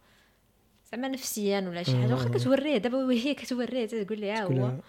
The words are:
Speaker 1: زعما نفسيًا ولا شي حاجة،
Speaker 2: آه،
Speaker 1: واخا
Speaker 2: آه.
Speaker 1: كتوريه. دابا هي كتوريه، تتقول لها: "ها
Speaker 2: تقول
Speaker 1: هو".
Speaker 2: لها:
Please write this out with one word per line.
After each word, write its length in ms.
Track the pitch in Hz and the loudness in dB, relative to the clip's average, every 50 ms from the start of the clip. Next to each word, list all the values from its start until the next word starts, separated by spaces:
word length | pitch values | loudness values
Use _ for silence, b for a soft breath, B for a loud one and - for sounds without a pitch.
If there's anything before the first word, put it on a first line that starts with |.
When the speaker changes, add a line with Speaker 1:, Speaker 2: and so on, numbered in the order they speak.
| b b b b b b b b b _ _ _ _ _ _ _ _ - | b b b b b b b b b _ _ _ _ _ _ _ _ -12
Speaker 1:
زعما 160 | - 233 262 262 | -8 -6 -6 -4
نفسيًا 520 | 269 269 - - - 220 208 196 196 196 | -6 -6 -6 -6 -4 0 0 2 2 2
ولا 240 | 190 180 170 175 180 | 0 -2 -4 -2 0
شي 80 | 156 | 2
حاجة، 200 | 131 123 123 123 | 2 4 4 4
Speaker 2:
آه، 20 | 123 | 2
Speaker 1:
واخا 140 | 131 127 120 | 2 2 0
Speaker 2:
آه. 40 | |
Speaker 1:
كتوريه. 460 | 120 - 123 254 269 262 277 302 285 214 | 0 2 4 4 4 4 4 2 0 2
دابا 340 | 190 247 240 269 262 254 | 0 0 0 0 2 2
هي 220 | 254 226 233 294 269 | 2 2 2 0 -2
كتوريه، 520 | - 233 - 254 240 240 226 240 262 233 | -2 -4 -4 -4 -4 -2 -2 -2 -2 -4
تتقول 360 | 214 233 226 202 180 220 208 | -2 -2 -4 -4 -4 -4 -4
لها: 140 | 208 196 214 | -2 -2 -2
"ها 100 | 220 208 | -2 0
Speaker 2:
تقول 140 | 180 131 127 | 0 2 2
Speaker 1:
هو". 60 | 127 123 | 2 0
Speaker 2:
لها: 120 | 127 143 - | -2 -4 -8